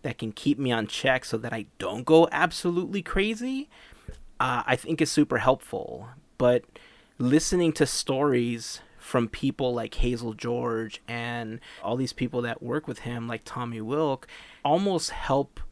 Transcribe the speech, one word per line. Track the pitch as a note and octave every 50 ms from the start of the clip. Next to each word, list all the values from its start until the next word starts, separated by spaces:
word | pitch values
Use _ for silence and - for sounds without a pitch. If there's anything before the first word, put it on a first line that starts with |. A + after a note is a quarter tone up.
that | - B2+ A2+ -
can | - A2
keep | G#2+ - - C#3+ D3 A#2+
me | C#3 B2+
on | A#2+ A2+ A2
check | G#2 - - - C3+ C3 B2+ -
so | - - A2
that | A2+ A#2
I | A#2 A2+ G#2 - _ -
don't | F#2+ F2+ G2+ A2+ B2+
go | C#3+ D#3 D#3+ E3+ D#3+
absolutely | - C#3+ E3 F3 - - - F3+ F3 F3 F#3 - F#3 G3+
crazy, | F3 - - G3 G3 G#3+ A3+ G#3+ A#3+ B3+ C4 C4 C#4+ - - - - - - - - - - - - - - -
uh, | B2 B2+ C3 - -
I | - B2+
think | B2 - - E3 D3+
is | D#3+ C#3+
super | - - D3 - C3+ A#2
helpful. | - B2+ A#2+ - - - - G#2 - - - - G2+ A#2 - - - _ _ -
But | B2+ B2 B2 B2 - - - - - - - - - _ _ -
listening | A#2 B2+ C#3 D#3+ - - G3 F3+ F3 E3 D3+
to | - D#3
stories | C3 - - - - C3+ C3+ D3 D3 C3 B2 A#2+ A#2+ A#2+ A#2 A2+ - - - - - - -
from | - - - B2+ A#2 A2
people | - - - C3+ - - C3+ B2+ B2
like | A#2+ A2+ A2 -
Hazel | - - B2 B2 A2+ A#2+ A#2
George | A2 - - A#2+ A#2+ A#2+ B2 A#2+ A#2 A2+ A2+ A2 - - -
and | - A#2 A#2 A#2 A#2+ A#2+ A#2 A#2 A2 A2 B2+ - - - -
all | - F#2+ A#2
these | B2+ C3 B2 -
people | - C3 B2 - B2
that | A#2+ A#2+ A#2 -
work | - A#2+ A#2+ D3+ D3+ -
with | A#2 -
him, | - A#2+ A#2+ A#2 A#2 A#2
like | A#2 A2 -
Tommy | - - B2 B2 A#2 A#2 A2+
Wilk, | A2 A2 C3+ D3+ D#3+ D3 C3+ B2+ - - - - - - - - -
almost | C#3 D3+ F3 G3 G3+ F#3+ E3 - -
help | - - - - C3+ C#3 C#3 - - - - -